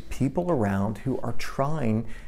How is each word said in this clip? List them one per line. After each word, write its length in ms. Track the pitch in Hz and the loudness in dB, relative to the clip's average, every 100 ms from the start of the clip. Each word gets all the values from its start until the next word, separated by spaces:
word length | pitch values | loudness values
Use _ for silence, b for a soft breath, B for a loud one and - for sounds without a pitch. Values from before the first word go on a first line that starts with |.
| - | -4
people 420 | - 131 175 175 | -2 0 0 0
around 480 | 147 101 98 101 107 | 2 2 2 0 -2
who 220 | 131 123 | -4 -2
are 140 | 117 | 2
trying 720 | 107 - - 139 156 117 110 110 B | 2 2 0 0 2 2 0 0 B